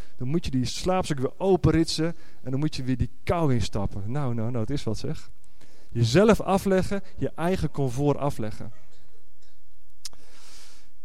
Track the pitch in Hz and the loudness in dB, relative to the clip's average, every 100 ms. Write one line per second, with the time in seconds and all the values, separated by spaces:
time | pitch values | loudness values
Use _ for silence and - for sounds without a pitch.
0 | - - 127 165 - 131 120 - 180 185 | -2 -2 0 0 0 0 -2 -2 0 0
1 | 180 143 127 - 196 180 - 160 165 - | 0 -2 -2 0 2 4 4 4 2 0
2 | 160 - - - 131 135 151 - 127 123 | -2 -2 -4 -4 -2 0 0 0 -2 0
3 | 131 - - 175 156 120 - 110 98 104 | 0 0 0 2 4 4 2 0 0 0
4 | 101 139 135 120 110 123 110 143 - 104 | 0 0 0 0 0 0 0 0 0 0
5 | 123 160 - - - - - - - 117 | -2 -2 -4 -4 -4 -4 -4 -6 -4 0
6 | 113 151 226 202 - 190 202 185 175 202 | 4 6 6 6 4 0 2 2 2 0
7 | - - 135 - 165 190 156 - 135 120 | -2 -2 -2 0 0 0 0 0 0 0
8 | 143 139 143 - 110 - 101 - - - | 0 2 0 0 -2 -2 -2 -2 -2 -2
9 | - - - - - - - - - - | -2 -2 -2 -2 -2 -2 -2 -2 -2 -2
10 | - - - - - - - - - - | -2 -2 -4 -4 -4 -4 -4 -4 -4 -4